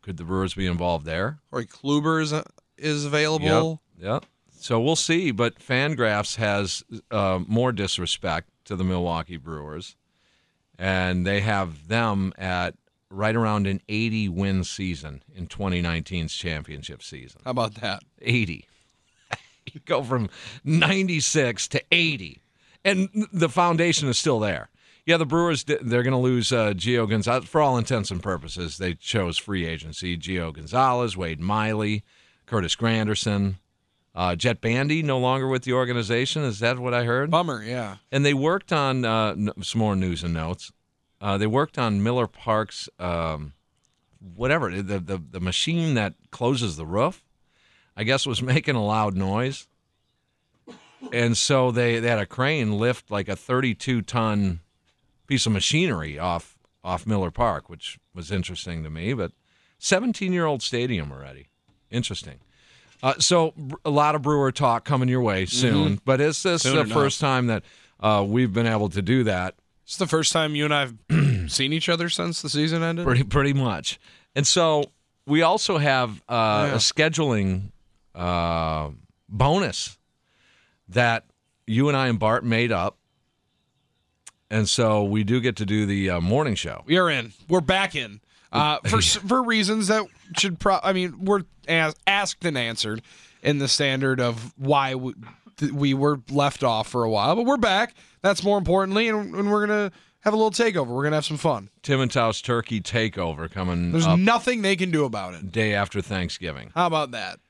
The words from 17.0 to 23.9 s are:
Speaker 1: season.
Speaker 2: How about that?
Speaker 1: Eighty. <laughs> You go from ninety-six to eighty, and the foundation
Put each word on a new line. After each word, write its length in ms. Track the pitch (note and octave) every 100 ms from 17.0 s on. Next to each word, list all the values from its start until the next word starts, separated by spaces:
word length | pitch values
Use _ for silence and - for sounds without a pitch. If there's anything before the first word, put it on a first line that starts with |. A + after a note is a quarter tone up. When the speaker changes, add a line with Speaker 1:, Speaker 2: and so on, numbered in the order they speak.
Speaker 1:
season. 380 | - C#2 A#1+ - -
Speaker 2:
How 60 |
about 240 | B2 A2+ G#2+
that? 280 | A2 G2 - _
Speaker 1:
Eighty. 440 | A2+ A#2+ G2+ E2 - _ _ _ _ _ _
<laughs> 80 | - - _ -
You 60 | D3+ -
go 180 | D3+
from 260 | C3 B2+ G#2+ - - - C#3+
ninety-six 1000 | D#3+ D#3+ G3 F#3+ E3 - D#3 C3 A2 -
to 120 | C#3 -
eighty, 500 | E3+ E3 C#3 F2 - _ _ _ _
and 440 | G3 G3 F#3+ G#3+ -
the 160 | F#3 D#3+
foundation 640 | B2+ F3 E3 E3+